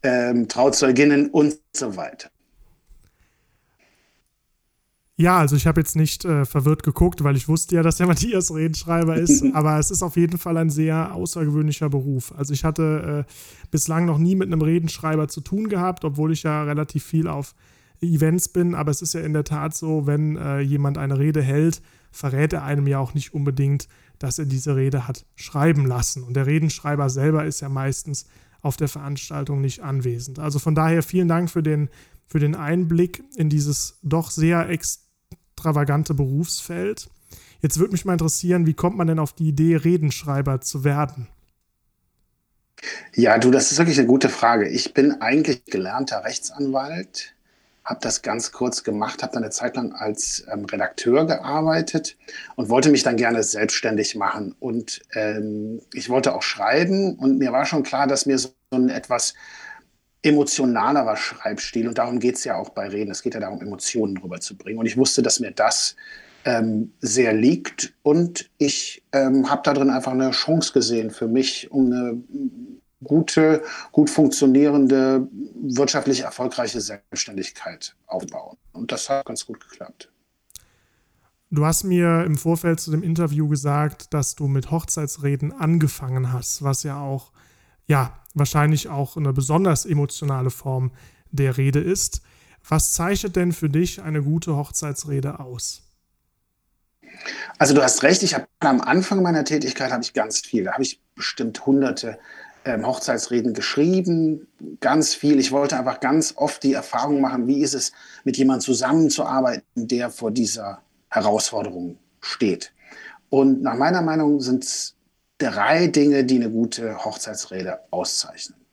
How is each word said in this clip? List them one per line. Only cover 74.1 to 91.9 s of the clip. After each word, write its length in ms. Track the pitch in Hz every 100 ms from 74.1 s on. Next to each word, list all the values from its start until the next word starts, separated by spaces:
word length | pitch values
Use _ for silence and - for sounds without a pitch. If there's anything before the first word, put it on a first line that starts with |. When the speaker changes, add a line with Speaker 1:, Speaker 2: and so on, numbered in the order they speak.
| - 143 - 135 131 147 143 135 135 131 135 127 98 - -
Speaker 1:
wirtschaftlich 580 | 139 127 139 151 143 127
erfolgreiche 640 | 127 - 127 - 117 117
Selbstständigkeit 1120 | 101 104 _ 107 - 98 92 - - 87 - _ _
aufbauen. 500 | 92 - - - - _
Und 180 | - 117
das 180 | 117 -
hat 160 | 139 -
ganz 200 | 113 -
gut 160 | 110
geklappt. 500 | - - - - - _ _ _ _ - _ _ _ _ _ _ _ _ _
Speaker 2:
Du 160 | 151 151
hast 200 | 165 190
mir 400 | 175 170 165 170
im 120 | 147
Vorfeld 440 | 165 165 170 165
zu 100 | -
dem 100 | 151
Interview 460 | 175 165 165 147 151
gesagt, 680 | 147 143 143 151 - -
dass 220 | 151 131 -
du 140 | 143
mit 200 | 135 127
Hochzeitsreden 840 | 165 165 - 147 - 143 139 147
angefangen 800 | 269 160 170 151 - 131 131 127
hast, 280 | 127 - -
was 220 | 139 127
ja 160 | 151 139
auch, 320 | 139 135 - _ _ _ _ _ -
ja, 340 | 143 123 - _
wahrscheinlich 560 | - 143 151 147 156 -
auch 260 | 139 135 -
eine 160 | 143
besonders 540 | 135 131 156 190 151 -
emotionale 640 | 147 143 - 147 135 127
Form 420 | - 139 131 127 - - _ _
der 240 | 143 135 127
Rede 240 | 135 143
ist. 420 | 165